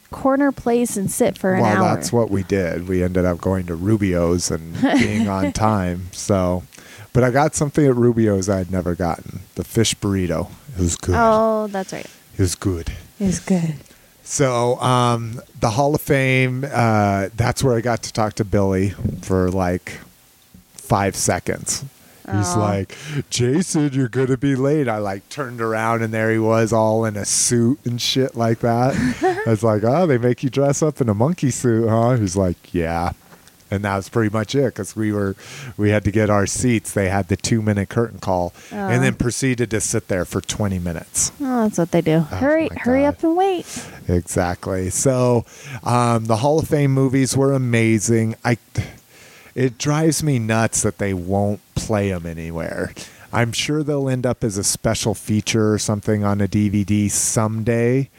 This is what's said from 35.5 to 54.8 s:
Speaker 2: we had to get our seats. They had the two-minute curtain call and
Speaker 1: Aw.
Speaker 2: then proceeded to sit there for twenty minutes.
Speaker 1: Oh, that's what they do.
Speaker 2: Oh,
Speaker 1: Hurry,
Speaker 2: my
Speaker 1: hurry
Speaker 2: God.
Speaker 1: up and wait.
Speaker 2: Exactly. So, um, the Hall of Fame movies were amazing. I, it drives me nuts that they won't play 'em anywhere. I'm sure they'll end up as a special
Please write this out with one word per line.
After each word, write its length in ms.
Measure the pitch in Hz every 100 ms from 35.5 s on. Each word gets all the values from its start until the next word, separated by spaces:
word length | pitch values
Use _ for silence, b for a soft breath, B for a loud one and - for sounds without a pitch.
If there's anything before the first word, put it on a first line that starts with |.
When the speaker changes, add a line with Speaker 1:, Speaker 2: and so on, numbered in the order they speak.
| B 135 -
Speaker 2:
we 140 | 104
had 140 | 104
to 80 | 104
get 180 | 104 104
our 160 | 104 98
seats. 460 | - 127 110 -
They 160 | 104 92
had 180 | 98 92
the 100 | 98
two-minute 520 | - 113 107 101 95
curtain 320 | 120 117 95
call 320 | 98 90 87 B B
and 300 | 208 - 123
Speaker 1:
Aw. 20 |
Speaker 2:
then 120 | 131 113
proceeded 540 | 123 - 135 120 113
to 80 | 110
sit 260 | - 113 -
there 180 | 95
for 160 | 87 101
twenty 380 | - - 101 92
minutes. 540 | 87 82 - - - -
Speaker 1:
Oh, 240 | 269 247
that's 120 | 214 180
what 140 | 170
they 100 | 170
do. 180 | 165 160 151
Speaker 2:
Oh, 60 | -
Speaker 1:
Hurry, 320 | 277 320 311
Speaker 2:
my 100 | -
Speaker 1:
hurry 220 | 240 262
Speaker 2:
God. 60 | 285
Speaker 1:
up 160 | 285
and 120 | 320 339
wait. 300 | 392 359 - B B B -
Speaker 2:
Exactly. 800 | 87 - 98 87 90 95 95 92
So, 540 | - 139 127 123 120 - B 143 127
um, 440 | - 120 120 117 113
the 100 | 110
Hall 240 | 143 156
of 80 | -
Fame 240 | 151 139
movies 440 | 135 135 135 127 135
were 160 | 135
amazing. 840 | 135 127 117 113 110 104 113 110 113
I, 120 | 120 120 _ - - - _ B B B B -
it 220 | 127 113
drives 440 | 143 147 160 143
me 160 | 151 127
nuts 440 | 110 113 113 -
that 160 | 107 -
they 140 | 101
won't 460 | 92 87 98 101 101 _
play 380 | - - 104 101
'em 120 | 90
anywhere. 680 | 85 82 82 82 82 - 92 - B B B
I'm 180 | 117 117
sure 320 | 113 - 151
they'll 260 | 147 143 135
end 180 | 127 123
up 180 | 117
as 120 | 117 98
a 40 |
special 500 | 92 -